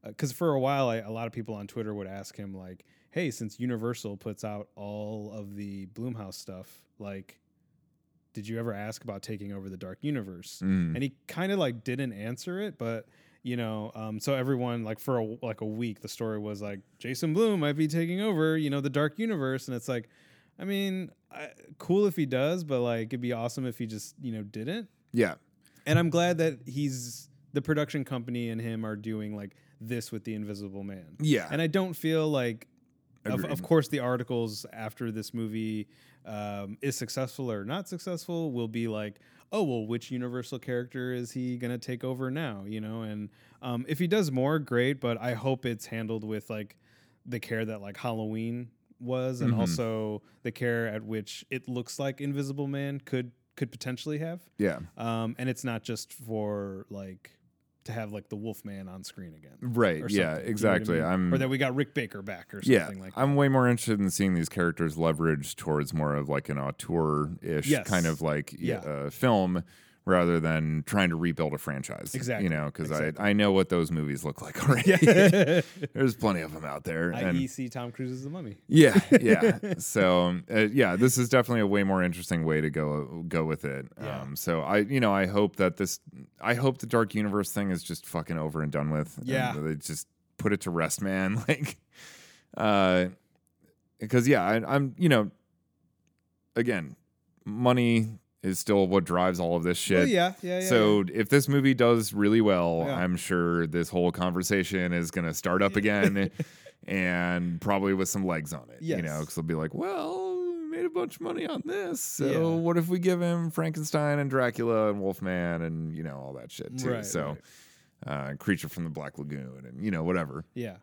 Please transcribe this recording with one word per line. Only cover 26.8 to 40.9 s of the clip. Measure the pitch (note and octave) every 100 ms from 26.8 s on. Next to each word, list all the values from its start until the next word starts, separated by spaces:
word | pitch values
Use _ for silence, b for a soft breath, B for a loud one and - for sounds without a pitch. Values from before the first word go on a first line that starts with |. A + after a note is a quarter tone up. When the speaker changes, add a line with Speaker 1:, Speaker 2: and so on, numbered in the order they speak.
| D3 C3 A#2+ A#2 - _ _
Speaker 1:
the | C#3+
production | C3+ D3+ D3 D3+
company | C3 C3 A#2 A#2+ A#2
and | A2+
him | A2+ A2+
are | A2 G#2+
doing, | A2 A2 G#2 G#2
like, | G2+ _ b b
this | A2 A#2+ -
with | A2+
The | G2+
Invisible | G#2+ G#2 G2+ G2+ G2
Man. | G2 F#2+ E2 -
Speaker 2:
Yeah. | D#3 C#3+ A#2+
Speaker 1:
And | D3+
I | E3
don't | F3 F#3
feel | E3+ D#3 D#3+ D#3
like, | D3 B2 A2+ - _ _ _ _ _ G#2+
of, | G2+
Speaker 2:
Agreed. | -
Speaker 1:
of | -
course, | F3+ E3 D3
the | D3
articles | B2 B2 A#2+ B2 A#2 G#2+ -
after | A2 A2 - A#2+
this | A2 G#2+
movie, | A#2 A2+ A2 A2 G#2+ G#2 b b b -
um, | G#2+ G#2 G2+ G2+ G#2+
is | C#3 C3
successful | A#2+ - C3 - B2+
or | G#2+ G2
not | E3 G3
successful | F3 - F3 - E3+ D#3+
will | A#2+ A#2
be | A2+ A#2
like, | G#2+ G#2 G2+ b b b
"Oh, | G#3
well, | F3+ A#2+ G#2+
which | A#2 -
Universal | B2+ B2 B2 A#2+ C3
character | - B2 B2